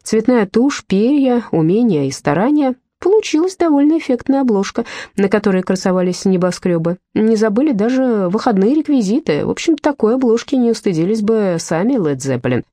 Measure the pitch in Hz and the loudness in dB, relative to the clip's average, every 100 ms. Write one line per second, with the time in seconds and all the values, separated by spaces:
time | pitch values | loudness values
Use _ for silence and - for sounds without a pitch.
0 | - 220 220 240 196 220 277 - - 190 | -4 -2 2 2 2 0 0 -2 -2 0
1 | 233 294 262 240 - 160 160 208 240 151 | 2 2 2 0 0 0 2 2 2 0
2 | 135 - - 151 240 302 262 247 _ - | -2 -4 -2 0 2 2 0 -4 _ -6
3 | 359 427 427 302 370 - 339 285 294 320 | 0 0 0 0 -2 0 0 2 2 2
4 | - 247 - 269 254 196 196 - - - | 0 -2 0 0 2 0 -2 -6 -8 -10
5 | - - 196 208 208 185 185 190 196 185 | -10 -2 0 0 2 0 0 -2 0 0
6 | 180 175 196 185 180 - 185 170 170 175 | -2 -2 0 0 0 -2 -2 0 -2 -6
7 | _ 196 220 220 220 208 311 202 226 262 | _ 0 2 2 2 2 0 0 0 0
8 | 254 214 175 214 254 190 208 302 294 269 | 0 0 0 -2 0 2 2 0 0 0
9 | 190 262 - 147 - - - 302 302 285 | 0 -2 0 -2 -2 -4 -2 -2 -2 0
10 | 214 262 247 233 - 262 233 220 208 160 | 0 0 0 0 0 0 0 0 -2 -2
11 | 175 226 208 220 190 165 - 165 226 269 | 0 0 0 0 0 -2 -2 -2 0 0
12 | 156 135 135 127 131 123 - | 0 -2 -4 -2 -2 -2 -4